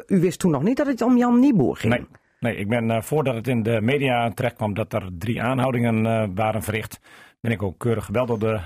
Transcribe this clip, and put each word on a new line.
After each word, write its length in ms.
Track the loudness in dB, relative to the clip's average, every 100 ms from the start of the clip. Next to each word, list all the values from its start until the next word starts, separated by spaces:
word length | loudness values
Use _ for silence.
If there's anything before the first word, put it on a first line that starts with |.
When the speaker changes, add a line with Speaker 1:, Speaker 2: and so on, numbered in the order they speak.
| -2
Speaker 1:
u 140 | 2
wist 180 | 2 2
toen 120 | 2
nog 120 | 2
niet 140 | 2 0
dat 100 | 0
het 160 | 0
om 140 | 2 4
Jan 240 | 4 6
Nieboer 360 | 6 6 2 0
ging. 160 | 0
Speaker 2:
Nee. 120 | -2 -4 -20 _ _
Nee, 160 | -4 -2
ik 120 | -2
ben, 220 | 0 0
eh, 100 | -2
voordat 340 | -2 -2 -2
het 140 | -2 -2
in 140 | 0
de 180 | 0 0
media 500 | 2 0 2 0 0
terecht 260 | -2 -4 -2
kwam 180 | -4
dat 180 | -2 -4
er 160 | -4 -6 -6
drie 240 | -6 -2
aanhoudingen, 640 | -2 0 0 0 0 2 0
eh, 220 | 0 -2
waren 280 | -2 -2 -2
verricht, 380 | -4 -6 -6 -14 _ -20 -20 _
ben 120 | -4
ik 100 | -2
ook 160 | -4 -4
keurig 260 | -2 -2
gebeld 240 | -2 -2 -2
door 100 | 0
de 220 | -2 -2